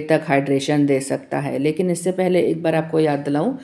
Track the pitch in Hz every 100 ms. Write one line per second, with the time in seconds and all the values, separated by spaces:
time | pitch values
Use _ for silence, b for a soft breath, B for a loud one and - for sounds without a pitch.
0 | 156 156 156 139 143 139 139 147 143 135
1 | 135 135 - 139 139 131 147 156 180 175
2 | 185 185 185 175 - 160 165 160 160 160
3 | 156 143 143 147 220 262